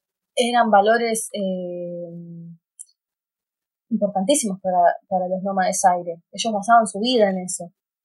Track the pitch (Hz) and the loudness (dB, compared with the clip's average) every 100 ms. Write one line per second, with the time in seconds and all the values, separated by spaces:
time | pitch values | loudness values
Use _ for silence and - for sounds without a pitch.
0 | _ _ _ 262 240 240 226 202 208 233 | _ _ _ -2 2 2 4 6 6 2
1 | 233 220 - 208 190 185 180 175 175 170 | 0 -4 -6 -6 -4 -4 -6 -8 -8 -10
2 | 170 170 170 170 170 165 _ - - _ | -12 -14 -16 -16 -18 -20 _ -20 -20 _
3 | _ _ _ _ _ _ _ _ - 214 | _ _ _ _ _ _ _ _ -6 -2
4 | 196 190 190 294 214 190 185 180 170 - | -2 0 2 2 0 -4 -2 4 4 2
5 | - 185 180 185 196 190 185 185 185 180 | -2 -2 -2 -4 -2 -2 -2 2 2 2
6 | 175 165 _ 190 226 208 208 233 220 196 | -4 -12 _ -8 -4 -2 4 4 4 -2
7 | 233 247 196 190 185 - 170 _ _ _ | 0 2 2 0 -6 -10 -12 _ _ _